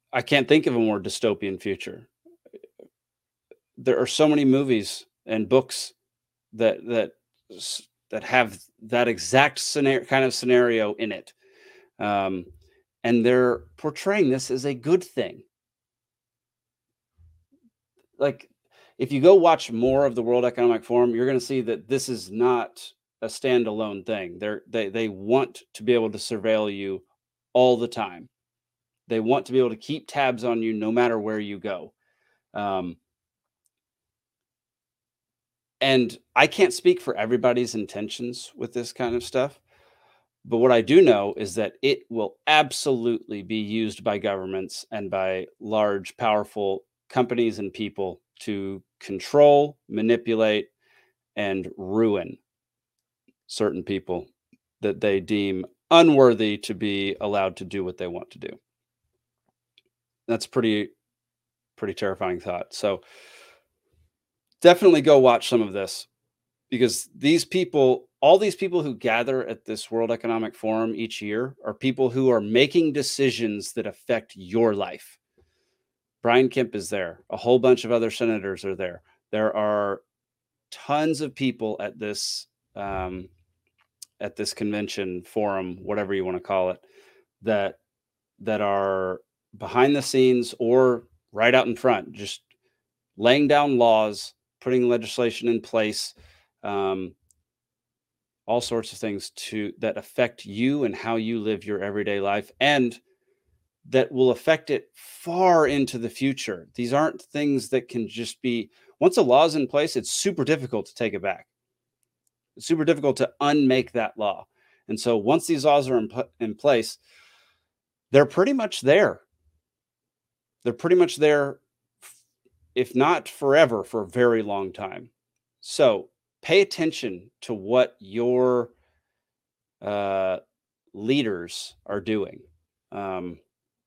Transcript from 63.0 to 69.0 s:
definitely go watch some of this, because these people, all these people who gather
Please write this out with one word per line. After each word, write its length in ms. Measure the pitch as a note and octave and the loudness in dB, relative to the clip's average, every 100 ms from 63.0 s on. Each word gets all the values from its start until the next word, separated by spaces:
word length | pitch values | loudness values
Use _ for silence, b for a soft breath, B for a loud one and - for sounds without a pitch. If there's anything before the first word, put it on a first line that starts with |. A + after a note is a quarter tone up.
| b b b b b b b _ _ _ _ _ _ _ _ _ | b b b b b b b _ _ _ _ _ _ _ _ _
definitely 400 | E3+ F3 G3 E3 | 6 8 8 6
go 160 | C#3+ C#3+ | 8 8
watch 300 | B2+ A#2+ - | 8 4 2
some 120 | B2 | 0
of 140 | G#2 | 0
this, 320 | G2 F#2+ - - _ _ _ _ _ - | -4 -8 -10 -16 _ _ _ _ _ -8
because 400 | B2 A#2+ - - | 0 0 0 -10
these 300 | - C#3 E3 | -4 0 0
people, 640 | - F#3 F3+ D3 C3 B2+ - - | 0 -4 -2 2 4 2 -4 0
all 180 | C#3 F#3 | 6 6
these 180 | G#3 F3 | 4 -2
people 260 | G3 F3 | -2 -2
who 120 | D3+ | -2
gather 520 | A2+ | -4